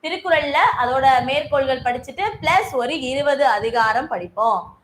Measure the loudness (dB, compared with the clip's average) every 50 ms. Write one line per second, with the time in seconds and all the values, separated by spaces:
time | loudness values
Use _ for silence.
0 | -6 -6 -8 -6 0 0 2 2 2 0 2 2 2 2 2 0 -2 0 0 2
1 | 4 4 4 4 2 0 -2 -2 -2 0 0 0 0 0 -2 -2 -2 -4 -4 -4
2 | -6 -12 -8 -4 -4 -4 -4 -4 -2 2 2 2 2 0 -2 -4 -2 -2 -4 -4
3 | -4 -4 -4 -2 0 0 2 4 4 2 2 2 -2 -2 0 0 2 2 2 0
4 | -2 -4 -6 -8 -8 -8 _ -2 0 0 0 0 -4 -8 -18 _